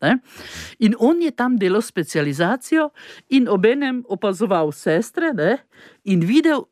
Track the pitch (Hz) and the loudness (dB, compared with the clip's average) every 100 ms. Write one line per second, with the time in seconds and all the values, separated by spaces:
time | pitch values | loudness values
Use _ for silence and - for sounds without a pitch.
0 | 147 247 - - - - - - 214 233 | 0 0 -4 -20 -18 -16 -14 0 0 2
1 | 247 339 320 - 247 240 185 202 226 185 | 2 2 -2 -2 -2 0 2 0 -2 -6
2 | 151 160 147 139 170 254 - 320 302 - | -4 -2 -2 -2 -2 -2 0 0 0 -6
3 | - - - 262 226 196 220 277 269 254 | -20 -16 0 2 2 2 2 2 -2 -4
4 | 240 190 202 185 214 180 151 - 185 160 | -6 -4 -4 -2 0 0 0 -2 -2 -2
5 | 226 - 330 226 170 277 _ _ - _ | -2 -4 -4 0 0 -2 _ _ -20 _
6 | 202 180 170 294 233 233 - | -2 0 2 2 2 0 -4